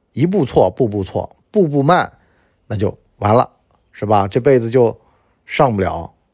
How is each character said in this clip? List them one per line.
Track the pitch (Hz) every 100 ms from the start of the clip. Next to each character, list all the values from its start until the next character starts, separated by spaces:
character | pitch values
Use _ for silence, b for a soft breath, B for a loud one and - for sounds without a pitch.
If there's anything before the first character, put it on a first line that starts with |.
| _
一 | - 170
步 | 196
错， | 131 160 95
步 | - 120
步 | 101
错， | 95 101 - _ _
步 | 214 160
步 | 143
慢， | 139 175 110 _ _ _ _ _ _
那 | 104
就 | 101 - _ _
完 | 104
了， | 117 - _ _ _ _
是 | -
吧？ | 104 104 98
这 | 131
辈 | 131 131
子 | 113
就 | 127 113 - _ _ _ _ -
上 | - 131
不 | 104
了 | 87 82 - _ _